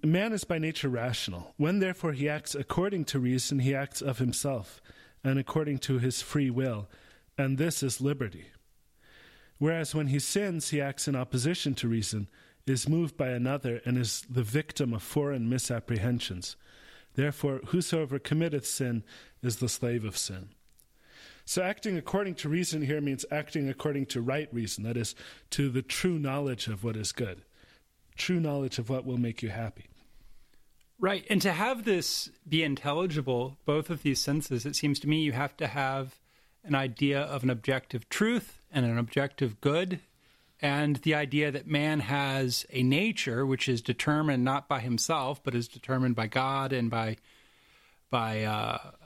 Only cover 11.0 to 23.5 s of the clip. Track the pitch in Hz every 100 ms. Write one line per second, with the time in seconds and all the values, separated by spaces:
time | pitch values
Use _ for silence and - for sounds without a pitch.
11 | 147 135 - 127 143 175 147 123 117 113
12 | 101 107 98 - - _ - 127 143 165
13 | 160 - 127 123 127 139 123 117 123 127
14 | 113 - - 127 107 147 - - 127 113
15 | - 147 143 131 113 127 - 117 - 113
16 | 120 120 - 90 - - - - - -
17 | - - 147 - 143 131 - 180 - 165
18 | 143 139 - 156 165 143 - - 123 117
19 | - - - - 123 107 120 - 120 120
20 | 107 - - 95 95 - _ - _ _
21 | - - - - - 185 185 208 214 175
22 | - 196 196 - 147 170 175 156 139 151
23 | 143 135 - 151 147